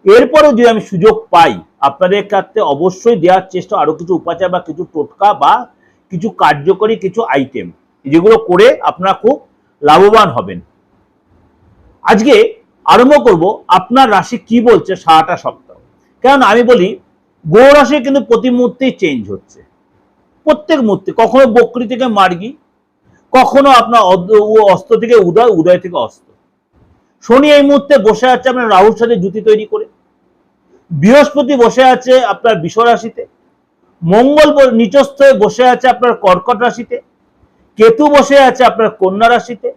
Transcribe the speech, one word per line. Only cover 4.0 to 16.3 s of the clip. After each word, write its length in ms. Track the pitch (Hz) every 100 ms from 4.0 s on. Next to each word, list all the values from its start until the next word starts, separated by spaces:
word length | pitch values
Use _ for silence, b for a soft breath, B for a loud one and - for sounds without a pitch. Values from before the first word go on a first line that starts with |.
| 170 175
উপাচার 340 | 170 170 185
বা 100 | 175
কিছু 240 | 175 156 175
টোটকা 360 | 156 143 _ 202
বা 200 | 143 139 226 247 _ _ _ _
কিছু 180 | 175 208
কার্যকরী 680 | - 165 147 147 190 214 226
কিছু 260 | 185 220
আইটেম, 460 | 220 285 262 117 87 _ _ _ 139
যেগুলো 300 | 160 196 226
করে 300 | 220 180 233 - -
আপনারা 240 | 143 190
খুব 220 | 190 220 294 _ _ _ _
লাভবান 480 | 143 160 202 220 202
হবেন। 300 | 123 95 90 _ _ _ _ _ _ _ _ _ _ _ _ _ _
আজকে 320 | 175 208 233 240 - - _ _ -
আরম্ভ 280 | 190 254 294
করব 200 | 247 170 180 254 -
আপনার 440 | 180 180 247 262
রাশি 260 | 196 - 233
কি 200 | _ 233
বলছে 320 | 233 196 - 185
সারাটা 400 | - 160 165 170
সপ্তাহ। 400 | 131 - _ - _ _ _ _
কারণ 180 | 240